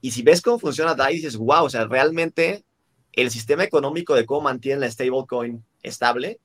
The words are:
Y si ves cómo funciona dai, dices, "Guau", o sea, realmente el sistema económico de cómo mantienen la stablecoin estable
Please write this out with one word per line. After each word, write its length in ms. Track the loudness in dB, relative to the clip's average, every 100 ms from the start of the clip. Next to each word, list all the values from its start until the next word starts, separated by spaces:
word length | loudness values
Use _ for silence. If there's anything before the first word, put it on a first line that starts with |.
Y 100 | -6
si 120 | 0
ves 180 | 4 4
cómo 180 | 4 0
funciona 360 | -2 -2 -2 2
dai, 200 | 0 0
dices, 200 | -4 -6
"Guau", 280 | 2 2 2
o 40 |
sea, 160 | 0 0
realmente 800 | 2 2 0 -4 0 -2 -2 _ _ _ _ _
el 180 | -2 -2
sistema 320 | -2 -2 0
económico 520 | 2 0 0 -6 0 0
de 100 | 2
cómo 160 | 0
mantienen 400 | -2 -4 -4 -2
la 100 | -4
stablecoin 760 | -2 -2 -2 -4 -6 -6 -8 -16 _
estable 560 | -14 -2 0 0 -4 -10